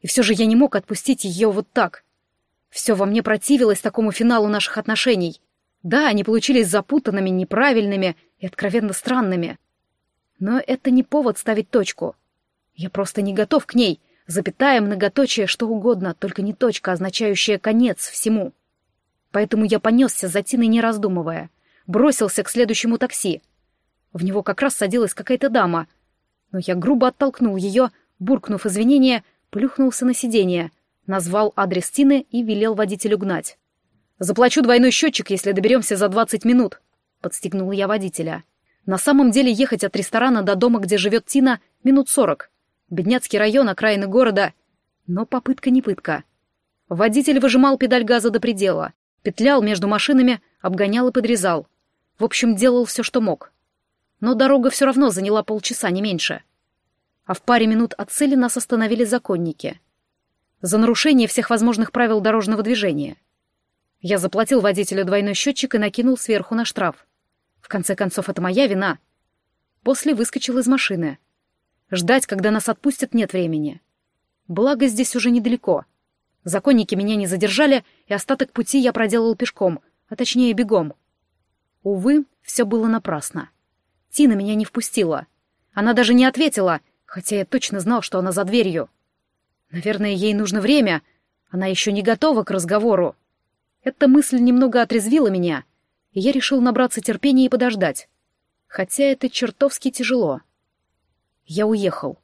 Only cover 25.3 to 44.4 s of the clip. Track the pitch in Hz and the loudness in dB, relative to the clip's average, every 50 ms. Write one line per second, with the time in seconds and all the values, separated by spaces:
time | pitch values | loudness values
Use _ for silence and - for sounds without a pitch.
25.3 | 262 247 277 277 226 254 202 180 170 165 170 _ _ _ _ _ _ _ _ _ | -2 0 0 0 2 2 0 2 0 -2 -4 _ _ _ _ _ _ _ _ _
26.3 | _ _ _ _ - 185 175 - 185 180 170 214 285 240 254 254 254 _ 285 277 | _ _ _ _ -10 -8 -6 -4 -4 -2 0 0 2 2 2 0 0 _ -2 -2
27.3 | 262 - 254 226 196 190 185 202 190 233 262 240 _ _ _ _ _ _ 185 190 | 0 0 -2 0 0 -2 -4 -2 0 0 0 0 _ _ _ _ _ _ -2 -2
28.3 | 269 226 - - 208 190 - 220 185 202 220 240 285 285 262 262 247 226 - _ | -2 -2 -2 -4 -6 -4 -4 -4 -2 0 2 4 4 4 4 4 2 0 -4 _
29.3 | _ _ _ _ - 208 214 269 - - 269 262 233 - 254 254 247 - - 247 | _ _ _ _ -6 -4 -4 -4 0 0 0 0 0 0 0 0 0 0 -2 0
30.3 | 220 226 196 180 180 175 165 165 _ _ _ _ _ _ _ - 190 196 180 170 | 2 2 2 2 0 -2 -4 -6 _ _ _ _ _ _ _ -4 -4 -4 -2 -2
31.3 | 175 208 214 208 - - 196 190 185 180 175 - - - 285 277 285 269 - _ | 0 0 0 0 0 -2 -2 -2 -2 -4 -4 -4 0 2 4 4 4 2 0 _
32.3 | - 240 240 220 220 202 214 226 220 196 214 180 202 196 - 226 180 185 196 190 | -6 -6 -2 -2 -2 0 0 -2 0 -2 -2 -2 -4 -4 -2 -2 -2 -2 -2 -4
33.3 | 185 156 156 - - _ _ _ _ _ _ _ _ _ _ _ _ _ 185 175 | -4 -4 -6 -10 -14 _ _ _ _ _ _ _ _ _ _ _ _ _ -4 -4
34.3 | 202 196 247 247 - 311 277 233 247 240 247 254 240 - - 311 - - 202 - | 2 4 4 4 4 2 2 4 4 6 6 4 4 2 0 0 0 -2 -6 -4
35.3 | 202 185 - 202 196 190 190 220 247 262 220 - 214 190 196 202 180 214 226 226 | -4 -4 -2 -2 -2 0 2 2 2 2 2 0 -2 0 0 0 2 0 0 0
36.3 | - 214 - 226 247 247 247 - - - _ _ _ _ _ _ _ _ - 175 | -2 -2 2 2 4 4 2 2 -4 -12 _ _ _ _ _ _ _ _ -10 -8
37.3 | - - - 185 165 196 185 185 196 196 196 190 208 214 190 185 - - 165 160 | -8 -6 -8 -6 -6 -4 -4 -4 -4 -4 -2 -2 -2 -2 -4 -6 -6 -6 -8 -6
38.3 | 160 170 170 _ _ _ _ _ _ _ _ - 185 185 - - 294 269 277 247 | -8 -10 -14 _ _ _ _ _ _ _ _ -4 -2 0 2 4 4 6 6 4
39.3 | 208 254 262 254 233 202 262 - - 175 - 196 - 196 196 - - 226 233 269 | 4 4 2 2 2 0 0 -2 0 -4 -4 -4 -4 -4 -6 -2 -2 0 2 2
40.3 | 254 220 190 175 202 185 214 240 233 226 196 185 202 202 180 208 202 233 - - | 2 0 0 0 0 2 2 2 2 2 0 0 0 0 0 0 0 -2 -2 0
41.3 | - 277 262 262 247 214 _ _ _ _ _ 254 269 277 269 - - - 269 - | 0 2 4 4 2 0 _ _ _ _ _ 4 4 4 4 2 2 2 2 2
42.3 | 151 - - - _ _ _ _ _ _ _ _ 180 170 180 190 240 254 - - | 0 -4 -8 -20 _ _ _ _ _ _ _ _ -6 -4 -2 0 0 0 -2 -2
43.3 | - 208 214 214 214 269 277 214 190 - - 220 208 196 196 196 190 240 262 233 | 0 0 0 2 4 4 2 2 0 0 0 0 0 0 -2 0 2 4 4 4
44.3 | 202 196 | 4 2